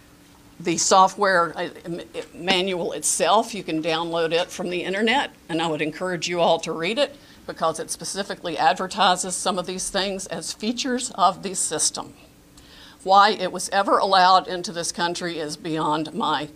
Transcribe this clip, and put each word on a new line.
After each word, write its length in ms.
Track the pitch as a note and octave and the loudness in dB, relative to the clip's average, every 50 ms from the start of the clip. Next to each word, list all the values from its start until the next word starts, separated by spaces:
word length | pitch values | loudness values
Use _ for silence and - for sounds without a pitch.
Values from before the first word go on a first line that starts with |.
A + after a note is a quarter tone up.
| - - - - - - - - - - - - | -20 -20 -20 -20 -20 -20 -20 -20 -20 -20 -18 -6
The 160 | E3+ F3+ D#3+ | -2 -2 0
software, 800 | - - - G3+ F#3+ F#3+ F#3 - - G3+ F#3+ F#3 E3+ E3+ D#3+ - | 0 2 6 8 8 8 6 4 2 2 4 4 4 2 2 -2
uh, 140 | F#3 F3 C#3+ - - - | -6 -8 -8 -8 -10 -10
m-, 140 | E3+ E3+ E3+ D#3+ - - D#3+ - - - | -8 -8 -8 -10 -10 -12 -12 -12 -12 -12
manual 580 | - E3+ F#3+ F#3+ F3+ F#3 G3 F#3 E3+ F3+ D#3 | -6 -2 0 0 0 0 -2 -2 -4 -4 -6
itself, 640 | - D#3 - - - - E3+ E3 G3 A3 A3 - A3 | -6 -4 -4 -2 0 0 2 4 4 4 2 0 -4
you 80 | F#3 | -10
can 200 | - F3+ D#3+ D#3 | -6 -4 -4 -4
download 500 | D#3+ E3+ D#3+ E3 E3+ E3 E3 E3+ E3 D#3 | -2 -2 -2 -2 -2 -2 -2 -2 0 0
it 180 | E3 E3+ F3+ - | 0 0 -2 -4
from 180 | - - F3 F3 | -6 -8 -6 -6
the 160 | F3+ F3 C#3+ | -4 -4 -4
internet, 500 | F3+ F#3+ G3+ A#3 A3 B3 C#4+ - - - - - - | -4 -2 0 0 2 2 0 -2 -4 -8 -14 -10 -6
and 140 | E3 E3 | -4 -2
I 40 | E3 | -2
would 140 | E3+ D3+ D3+ | -2 -2 -2
encourage 480 | D3+ D#3 D3+ - F#3 F#3 F3+ D#3+ - F3 | -4 -4 -4 -4 -6 -4 -4 -4 -4 -2
you 120 | F3 F3 | 0 2
all 180 | E3 F3+ E3 D#3+ | 4 4 4 2
to 120 | - E3+ | 0 -4
read 260 | D#3 D#3+ E3 F#3+ A3+ C#4+ | -6 -4 -4 -2 0 0
it 180 | C#4 C#4+ - - - - - - - | -2 -2 -4 -10 -20 -20 -20 -16 -14
because 340 | F3+ D#3+ - E3+ D#3+ D#3 E3+ | -14 -6 -2 -2 -2 -2 -2
it 100 | D#3 - | -6 -8
specifically 680 | - - E3+ - - F#3+ G3 - F#3 - - F3 D#3 - | -10 -10 -10 -8 -6 -6 -6 -6 -8 -8 -6 -6 -2 2
advertises 760 | D#3 E3 F#3 F#3+ F#3+ F3+ - G#3+ G3 F#3 F#3 F3+ - F#3 - | 4 4 4 2 -2 -4 0 2 2 4 2 2 -2 -4 -6
some 240 | - - A3 G#3 F3+ | -4 -2 -2 -2 -2
of 60 | E3+ | -4
these 240 | F#3+ F#3 F#3 - - | -6 -6 -8 -6 -4
things 380 | - F#3+ F#3+ G3+ F#3+ F#3+ - | -4 -2 -2 -2 -4 -6 -8
as 260 | - E3 E3 D#3 - | -8 -10 -8 -8 -10
features 580 | - - G#3+ A3+ A#3+ A#3+ - C4 B3 B3+ B3+ - | -10 -6 -4 -4 -4 -4 -4 -4 -4 -4 -4 -6
of 300 | - G3 F3+ F#3+ F3 D#3+ | 0 2 2 2 2 0
the 120 | E3+ F#3 F#3 | -6 -6 -6
system. 580 | - - - D#3+ D3+ - - - D3 - - - - - - - - - - - - - - - - - - - - - | -4 -4 -4 -2 -2 -2 -2 -2 -6 -10 -12 -16 -20 -20 -20 -20 -20 -20 -20 -20 -20 -20 -20 -20 -20 -20 -20 -20 -6 2
Why 260 | F#3 F#3+ G3+ G3 A3 | 6 8 8 8 6
it 220 | A3 F3 F#3 F3 | 4 0 -2 -4
was 180 | F3+ F3+ - - | -4 -6 -6 -2
ever 260 | G#3 G3 G3+ D#4+ C4 | 0 0 2 4 2
allowed 520 | - - G3 F#3+ F#3 F3+ F#3 F#3 F#3 F#3 - | 2 4 6 6 6 8 8 8 6 4 0
into 240 | F#3 F3+ F3+ G#3+ | -4 -6 -6 -6
this 180 | E3 E3+ E3 - | -6 -6 -6 -6
country 480 | - G#3 E3+ E3+ F3 - F3+ E3+ E3+ D#3+ | -4 -4 -4 -4 -4 -4 -6 -6 -6 -6
is 180 | D3+ D3+ - | -6 -8 -8
beyond 560 | - - E3 D#3 D#3+ E3 D3+ D3+ D#3+ D3+ - | -8 -6 -4 -4 -2 0 0 0 -2 -2 -4
my 360 | E2 G#2 C#3+ D3+ D#3 C3 D3+ D3+ - | -4 -4 -2 -2 -2 -2 -4 -8 -10